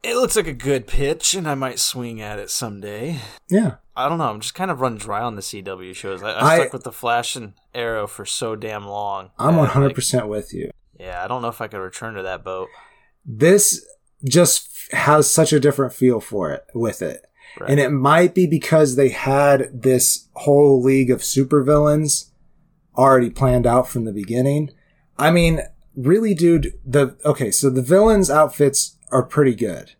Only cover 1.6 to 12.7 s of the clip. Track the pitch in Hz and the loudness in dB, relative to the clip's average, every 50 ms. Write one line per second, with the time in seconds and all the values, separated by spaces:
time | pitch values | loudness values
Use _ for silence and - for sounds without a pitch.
1.6 | 135 127 120 - - - - 127 120 117 117 110 107 104 104 101 101 101 - - | -6 -6 -4 -4 -4 -4 -4 -8 -10 -10 -10 -12 -12 -12 -10 -12 -10 -8 -8 -8
2.6 | 127 110 104 98 98 101 104 107 120 156 170 135 107 104 - - _ - 180 208 | -8 -8 -10 -10 -12 -10 -10 -8 -8 -8 -8 -10 -12 -16 -20 -20 _ 0 0 2
3.6 | 226 160 - _ _ _ _ 117 127 143 165 165 156 120 107 107 110 - - - | 2 0 -4 _ _ _ _ -4 -4 -2 -2 -2 -4 -4 -6 -8 -12 -12 -8 -8
4.6 | 185 190 165 127 131 123 113 104 98 110 101 104 120 120 110 101 95 - - 101 | -6 -6 -4 -4 -4 -4 -4 -8 -10 -6 -6 -4 -4 -6 -8 -8 -12 -12 -12 -12
5.6 | 92 98 95 92 92 92 92 - - 98 98 90 98 110 90 101 127 151 160 170 | -12 -12 -12 -12 -12 -16 -16 -12 -10 -10 -10 -8 -8 -8 -4 0 2 4 4 4
6.6 | 147 120 - 131 - 123 110 - - 117 120 120 117 - - 135 113 101 101 _ | 2 -2 -6 -10 -12 -14 -14 -6 -4 -2 -2 -2 -2 -6 -10 -10 -12 -16 -18 _
7.6 | _ _ _ 123 117 117 113 110 104 101 - - 101 - - - 127 113 110 107 | _ _ _ -8 -6 -6 -4 -6 -6 -8 -10 -14 -10 -10 -8 -6 -6 -8 -8 -8
8.6 | 110 107 107 104 101 101 101 104 104 101 98 98 92 95 _ - - 147 170 160 | -10 -10 -10 -10 -12 -10 -10 -8 -8 -8 -8 -10 -12 -16 _ -2 0 2 4 4
9.6 | 143 123 - 139 139 139 - - - - - 127 110 107 107 104 - - - 85 | 2 2 2 2 2 2 0 -2 -4 -2 -2 -2 -4 -4 -6 -8 -8 -10 -12 -12
10.6 | - - - _ _ _ _ _ 90 92 90 87 92 - 123 127 117 117 120 - | -12 -12 -14 _ _ _ _ _ -16 -12 -10 -10 -8 -8 -8 -6 -6 -8 -8 -8
11.6 | 113 107 107 98 95 92 - - - 113 110 98 95 92 92 87 87 92 92 92 | -12 -10 -10 -12 -12 -12 -12 -14 -14 -12 -10 -10 -8 -8 -10 -10 -10 -10 -8 -8
12.6 | 92 - | -10 -12